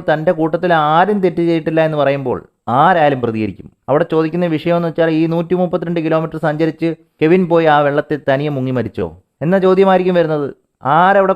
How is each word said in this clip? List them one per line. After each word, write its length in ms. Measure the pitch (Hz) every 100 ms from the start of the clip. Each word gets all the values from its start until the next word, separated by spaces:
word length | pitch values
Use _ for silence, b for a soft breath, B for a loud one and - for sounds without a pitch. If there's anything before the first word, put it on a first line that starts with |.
| 170
തൻ്റെ 200 | 156 156 160
കൂട്ടത്തിൽ 340 | 160 170 175 165 151 160
ആരും 220 | 175 208
തെറ്റ് 200 | 185 170 170
ചെയ്തിട്ടില്ല 320 | 165 156 160 160
എന്ന് 100 | 151
പറയുമ്പോൾ 340 | 139 143 131 98 - _ - 123
ആരായാലും 380 | 165 175 147 135
പ്രതികരിക്കും. 440 | 117 110 107 87 73 _ -
അവിടെ 160 | 143 165
ചോദിക്കുന്ന 320 | 160 160 175 175
വിഷയമെന്ന് 340 | 156 175 170 170
വെച്ചാൽ 200 | 156 165 156
ഈ 20 | 165
നൂറ്റി 220 | 165 165 180
മുപ്പത്തിരണ്ട് 400 | 180 175 170 175 160
കിലോമീറ്റർ 320 | 160 160 160 160
സഞ്ചരിച്ച് 440 | 151 160 156 165 156 _ _
കെവിൻ 200 | 156 185 175
പോയി 140 | 165 160
ആ 20 | 147 147
വെള്ളത്തിൽ 320 | 143 143 147 135
തനിയെ 220 | 135 151 139
മുങ്ങി 180 | 131 127
മരിച്ചോ 280 | 107 - 87 85 _ _
എന്ന 120 | 151 190 185
ചോദ്യമായിരിക്കും 500 | 185 190 185 185 175
വരുന്നത്. 280 | 160 151 139 - _ _ 127 156
ആരവിടെ 360 | 185 196 190